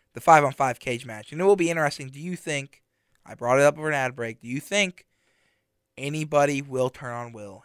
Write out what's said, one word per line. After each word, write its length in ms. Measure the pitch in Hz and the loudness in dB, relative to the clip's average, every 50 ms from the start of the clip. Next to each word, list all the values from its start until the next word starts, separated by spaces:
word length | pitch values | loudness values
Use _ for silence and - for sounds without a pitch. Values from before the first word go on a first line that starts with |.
| _ _ - | _ _ -18
the 80 | - | 0
five-on-five 580 | - 175 160 151 147 135 131 - 139 131 123 - | 6 8 8 8 8 4 0 -2 -2 -2 -2 -4
cage 260 | - 131 120 120 131 | -6 -6 -6 -6 -8
match. 260 | 123 110 107 107 - | -12 -16 -16 -16 -12
And 80 | 143 160 | -6 0
it 40 | 185 | 4
will 120 | 196 202 | 4 4
be 140 | 180 170 165 | 4 2 0
interesting. 400 | 165 165 151 143 - - 139 131 | 0 0 -2 -2 -2 -6 -12 -14
Do 100 | 135 143 | -14 -12
you 160 | 156 180 180 | -10 -10 -10
think, 460 | - - 165 151 139 135 139 _ _ _ _ _ _ _ _ _ _ _ | -8 -6 -6 -6 -6 -6 -10 _ _ _ _ _ _ _ _ _ _ _
I 100 | - 110 | -20 -12
brought 240 | - 120 120 127 139 | -4 0 2 4 6
it 40 | 143 | 6
up 140 | 147 147 | 4 4
over 100 | 156 156 | 2 -2
an 60 | 156 147 | -2 -2
ad 220 | 139 131 127 127 | -2 -2 -2 -4
break, 260 | 123 117 113 113 - | -6 -8 -8 -10 -12
do 60 | - | -10
you 120 | 117 127 143 | -8 -8 -8
think 460 | - - 196 208 202 180 - _ _ _ _ _ _ _ _ _ _ _ _ _ _ _ _ _ _ _ _ | -6 -2 0 0 0 0 -4 _ _ _ _ _ _ _ _ _ _ _ _ _ _ _ _ _ _ _ _
anybody 640 | - 135 143 151 156 151 151 151 147 143 147 143 135 | -10 -8 -6 -6 -6 -4 0 2 4 4 4 2 -2
will 280 | 139 139 131 127 127 131 | -6 -6 -4 -2 -2 -2
turn 240 | - - 131 123 120 | -4 -8 -12 -12 -12
on 180 | 120 120 120 117 | -12 -12 -14 -14
Will 300 | 107 104 101 95 92 | -16 -16 -16 -18 -20